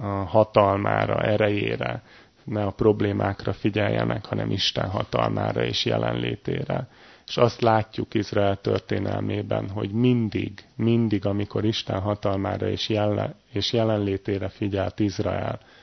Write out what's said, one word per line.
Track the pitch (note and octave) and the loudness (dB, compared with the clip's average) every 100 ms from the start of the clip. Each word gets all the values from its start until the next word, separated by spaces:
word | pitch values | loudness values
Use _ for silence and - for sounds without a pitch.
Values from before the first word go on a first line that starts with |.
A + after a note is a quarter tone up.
a | G#2 | -6
hatalmára, | G2 F#2+ A2 G#2+ - G2+ G2 G2+ G#2+ G#2+ A2 | -4 2 4 6 6 6 4 2 0 0 0
erejére, | - G#2 G#2 G#2 G#2+ A#2 B2 A#2+ - - - _ | 2 2 2 2 -2 -2 -4 -6 -10 -20 -20 _
ne | - G#2+ | -6 -2
a | G2+ | -2
problémákra | - G#2+ G#2 G#2+ G2+ G2+ G2+ - | 2 4 4 2 2 0 -2 -4
figyeljenek, | A2 A2+ G#2 G#2 A2 A2+ A2+ - | -2 -2 0 0 0 0 -2 -4
hanem | - A1 | -4 -2
Isten | G#2 - - - | -2 -2 -2 -2
hatalmára | F#2+ - A#1 A1+ G#1+ G#1+ A1+ | -4 -2 0 0 0 -2 0
és | A#1 A#1 | -2 -2
jelenlétére. | - A1 A1+ A#1 A#1+ A#1 - G1+ - - C3+ - - - - | 0 0 0 -2 -4 -6 -6 -6 -4 -6 -6 -14 -20 -20 -8
És | - | 2
azt | A#2+ - | 2 4
látjuk | A#2+ A2 G#2+ - G#2+ | 2 4 2 -6 -4
Izrael | A2 G2+ G#2 G2+ G2 | -4 -2 2 2 0
történelmében, | - G#2 - G2+ G2 G2+ G#2 G#2 G#2 A2 G#2+ | 0 -2 -2 -4 -2 -2 -2 -4 -2 -2 -2
hogy | G2 G#2+ | -4 -4
mindig, | G#2 B2 B2 A2 G2+ G2 G2 - - | 2 4 4 2 -2 -6 -8 -16 -2
mindig, | A2+ A#2 A#2 G#2 G2+ | 2 2 2 0 0
amikor | G2+ G2+ G#2+ | -2 -2 -2
Isten | G#2+ G#2+ - G#2 | 0 -2 -4 -4
hatalmára | G2 G#2 G#2 G2 G2 G2 G2+ | -2 -2 -2 -2 -2 -2 -2
és | G2+ - | -4 -2
jelle-, | A2 G#2 G#2 G#2 - _ | 0 0 0 -4 -8 _
és | G#2 G2 | -4 -2
jelenlétére | A#2+ A2+ A2 G2+ F#2+ - G2 F#2+ | 0 2 2 0 -2 -2 -4 -4
figyelt | - G2+ G2 F#2+ - | -4 -2 -2 -2 0
Izrael, | G#2 - F#2+ F#2 F#2+ - - - | -2 0 -2 -2 -4 -6 -10 -20